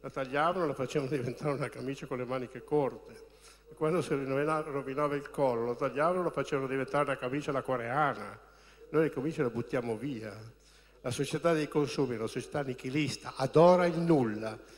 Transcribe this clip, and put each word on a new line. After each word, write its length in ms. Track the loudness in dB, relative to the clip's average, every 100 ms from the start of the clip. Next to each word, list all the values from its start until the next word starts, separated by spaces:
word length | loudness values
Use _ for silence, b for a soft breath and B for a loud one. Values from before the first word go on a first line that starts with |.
la 100 | -8
tagliavano, 560 | -6 -2 2 2 2 0
la 80 |
facevano 360 | -2 -2 -2 0
diventare 420 | -2 -4 -4 -4
una 160 | -2 -4
camicia 380 | -6 -8 -8 -6
con 120 | -6
le 60 |
maniche 380 | -4 -4 -6 -10
corte. 640 | 0 2 2 -2 -16 -20 -20 B B B -20
E 60 |
quando 260 | -2 0 2
si 80 | 2
rovina-, 520 | -2 0 0 2 0
rovinava 540 | -2 -4 -4 -2 0 0
il 120 | -6
collo, 340 | 0 2 2
lo 100 | 0
tagliavano, 480 | 0 -2 2 2 2
lo 80 | 0
facevano 380 | -2 -2 -2 0
diventare 360 | -2 0 0
una 140 | 2 0
camicia 320 | -2 -4 -2
alla 120 | -4
coreana. 840 | 0 -2 0 2 2 0 -8 -12 -20 B B B B
Noi 120 | 2
le 80 | 2
camicie 320 | 2 -4 0
le 80 | -2
buttiamo 460 | -2 -4 -2 -2 -4
via. 380 | -4 -6 -8 -12 -16 -20 B B B B
La 80 | -6
società 420 | -2 -2 0 2
dei 160 | 2 2
consumi 460 | 0 0 0 -2
è 40 | -2
una 80 | -4
società 360 | -6 -6 -6
nichilista, 720 | -6 -6 -4 -2 -2 -4 -10 -4
adora 500 | 2 8 10 8 4
il 120 | 2
nulla, 600 | 4 4 4 -2 -6 -8 B